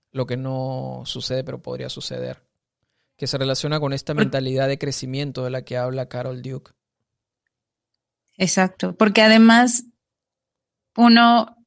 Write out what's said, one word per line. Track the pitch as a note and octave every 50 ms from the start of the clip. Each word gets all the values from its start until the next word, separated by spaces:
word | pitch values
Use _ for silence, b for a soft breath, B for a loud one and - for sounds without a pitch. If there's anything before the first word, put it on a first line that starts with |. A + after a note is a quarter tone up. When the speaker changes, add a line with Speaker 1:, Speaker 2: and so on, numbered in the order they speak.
| _ _
Speaker 1:
lo | - C3 B2+ -
que | B2 B2+
no | C3 C3 C3 C3 C3 C3 C3 C3 C3 C3 B2+ B2+ B2+
sucede, | - - - - - B2+ C3 C3
pero | C3 C3 C3
podría | - B2 B2 B2+ B2+ B2
suceder. | - - - - B2+ B2 B2 B2+ B2+ - _ _ _ _ _ _ _ _ _ _ _ _ _ _ _ _
Que | D3 A#2+
se | - C3+
relaciona | C3+ C3 C3+ - - D3 D3+ D#3
con | D3 C#3 C3+
esta | C3 - - D3+
Speaker 2:
Por- |
Speaker 1:
mentalidad | D3 D3+ C3+ C#3 C3+ C3 C3 C3 C3 C3+ C3+
de | C#3 C3+
crecimiento | C#3+ C#3 C3+ - C3+ B2+ C3 C#3 D3 C#3+ B2 C3 B2+
de | B2+
la | B2+ C3 C3
que | - B2 B2
habla | B2 B2+ C3 C3 B2+ B2
Carol | - B2 B2 B2+ B2+ B2+
Duke. | A#2 C3 C3 C3 - _ _ _ _ _ _ _ _ _ _ _ _ _ _ _ _ _ _ _ _ _ _ _ _ _ _ _ _ _ _ _ _ _ _ -
Speaker 2:
Exacto, | F#3 F3 - F#3+ F#3 F#3 - - - F#3 F3 -
porque | A3 G#3+ G3 A3
además | A3 A3 A3 A3 A3 A3+ A3+ A#3 B3 B3+ - - - - _ _ _ _ _ _ _ _ _ _ _ _ _ _ _ _ _ _ _ _ _ -
uno | A#3 A#3+ A#3 A#3 A#3+ A#3 A#3 A#3 A3+ - - _ _